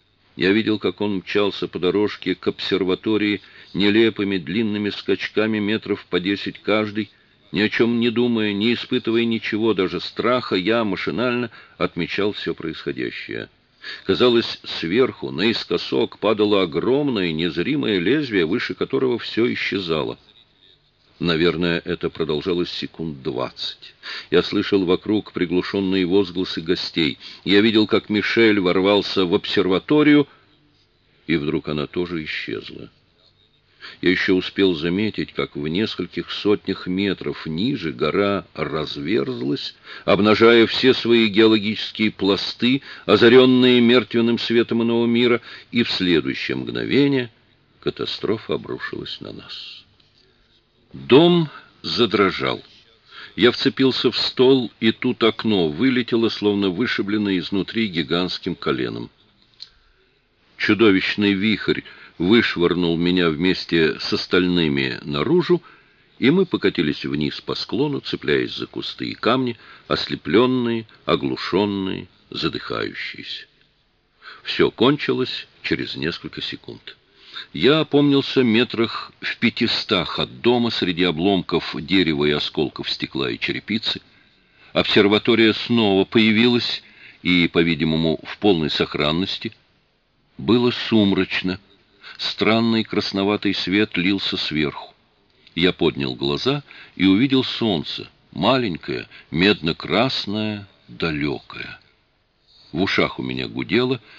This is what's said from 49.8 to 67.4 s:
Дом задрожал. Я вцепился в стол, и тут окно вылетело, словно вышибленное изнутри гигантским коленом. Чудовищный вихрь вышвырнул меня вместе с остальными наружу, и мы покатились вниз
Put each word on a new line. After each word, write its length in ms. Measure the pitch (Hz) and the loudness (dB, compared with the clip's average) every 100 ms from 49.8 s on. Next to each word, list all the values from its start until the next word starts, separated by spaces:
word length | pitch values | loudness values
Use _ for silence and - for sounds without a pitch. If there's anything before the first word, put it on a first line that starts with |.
| _ _ _ _ _ _ _ _ _ _ _ | _ _ _ _ _ _ _ _ _ _ _
Дом 560 | 135 135 131 170 175 165 - - _ | -10 6 6 8 4 2 -6 -20 _
задрожал. 840 | 95 85 113 98 95 82 65 58 - - _ _ _ - - - | -8 -2 0 2 2 0 -4 -6 -10 -20 _ _ _ -20 -12 2
Я 160 | 113 | 2
вцепился 580 | - 135 - 135 120 127 | 4 -2 2 0 2 0
в 60 | - | 0
стол, 540 | - - 127 135 117 - | -4 2 4 4 2 -2
и 120 | 110 | -2
тут 320 | - 127 113 | 0 -2 0
окно 460 | 113 - 113 104 80 | 0 0 0 2 2
вылетело, 600 | 73 131 127 117 120 113 | 0 0 0 0 0 0
словно 400 | - 104 101 98 | 0 0 2 0
вышибленное 680 | 85 123 - 101 107 101 92 | 0 -2 -2 -2 -2 0 0
изнутри 500 | 80 98 87 113 110 | -2 -4 -4 -4 -4
гигантским 680 | 82 67 85 90 - - 82 | -4 -2 -2 -2 -6 -8 -6
коленом. 560 | - 67 62 58 57 _ _ _ _ _ - _ _ _ _ _ _ _ _ - | -4 -4 -4 -6 -12 _ _ _ _ _ -20 _ _ _ _ _ _ _ _ -6
Чудовищный 760 | - 104 110 95 - - 104 | 0 4 6 4 2 0 0
вихрь 480 | 98 107 101 - - - - - - | 2 0 -2 -2 -4 -6 -18 -18 -4
вышвырнул 800 | 85 117 - - 85 87 87 82 | 4 4 4 2 0 2 0 0
меня 320 | 87 90 85 | 2 2 2
вместе 720 | 76 90 87 - 85 80 - | 2 0 0 0 2 2 0
с 120 | - | -4
остальными 880 | 104 - 95 90 90 80 69 65 62 | -6 0 0 2 2 2 0 -2 -6
наружу, 580 | - 71 76 175 165 175 - - _ _ _ - | -6 -4 0 0 2 -2 -4 -20 _ _ _ -2
и 140 | 123 | 2
мы 160 | 175 185 | 2 2
покатились 580 | 104 98 90 76 71 71 | 0 0 0 -2 -2 -4
вниз 360 | 73 73 - | -4 -4 -6